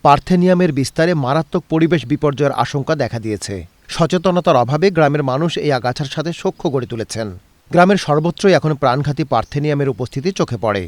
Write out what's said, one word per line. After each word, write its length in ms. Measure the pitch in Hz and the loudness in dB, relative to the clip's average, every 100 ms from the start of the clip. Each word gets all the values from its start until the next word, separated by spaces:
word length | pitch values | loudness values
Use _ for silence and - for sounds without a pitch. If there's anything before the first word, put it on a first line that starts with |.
পার্থেনিয়ামের 680 | 147 143 - 180 180 180 180 | 6 4 4 2 4 4 2
বিস্তারে 400 | 135 127 - 165 | 0 -4 0 0
মারাত্মক 500 | 170 127 151 160 185 - | 0 0 -2 -2 -6 -2
পরিবেশ 320 | 160 165 165 117 | 0 2 0 -2
বিপর্যয়ের 520 | 143 147 131 143 - | -2 -2 0 -2 0
আশঙ্কা 360 | 120 147 131 156 | -2 -2 -4 -2
দেখা 240 | 120 120 | -2 -4
দিয়েছে। 360 | 110 104 - 98 82 _ - | -6 -6 -6 -10 -10 _ -14
সচেতনতার 680 | - 165 180 185 175 170 135 | -2 0 0 0 0 2 2
অভাবে 300 | 117 151 196 | 2 2 2
গ্রামের 340 | 165 143 147 | 2 2 2
মানুষ 280 | 139 131 170 - | -2 -2 -2 -2
এই 140 | 147 | -2
আগাছার 380 | 131 123 123 139 | -2 -2 -4 -6
সাথে 180 | - 151 | -6 -6
সখ্য 300 | 165 190 - 170 | -4 -6 -4 -2
গড়ে 180 | 139 120 | -2 -4
তুলেছেন। 400 | 117 104 104 110 90 _ _ _ | -8 -8 -6 -8 -10 _ _ _
গ্রামের 280 | 175 180 202 - | 4 4 2 2
সর্বত্রই 480 | 151 160 - 196 | 0 0 0 2
এখন 180 | 156 156 147 | 4 2 0
প্রাণঘাতী 480 | 135 127 143 143 | 0 0 -2 -4
পার্থেনিয়ামের 680 | 147 120 - 147 151 143 139 | -2 -2 -2 -4 -2 0 -2
উপস্থিতি 360 | 127 127 139 165 | -4 -6 -4 -6
চোখে 260 | 196 165 117 | -2 -4 -2
পড়ে। 260 | 110 101 | -2 -2